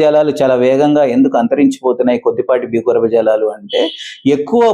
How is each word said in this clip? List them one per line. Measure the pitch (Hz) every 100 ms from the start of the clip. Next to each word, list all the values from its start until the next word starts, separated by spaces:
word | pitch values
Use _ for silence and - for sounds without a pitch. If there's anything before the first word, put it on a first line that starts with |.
జలాలు | 151 151 151 135
చాలా | 135 123
వేగంగా | 127 135 147 147 139 123
ఎందుకు | 135 131
అంతరించిపోతున్నాయి | 117 135 139 135 127 123 127 123 120
కొద్దిపాటి | 117 120 127 120
భూగర్భ | 113 113 117 113 113
జలాలు | 110 110 107 101
అంటే, | 101 - 320 - - - 135 139
ఎక్కువ | 143 233 233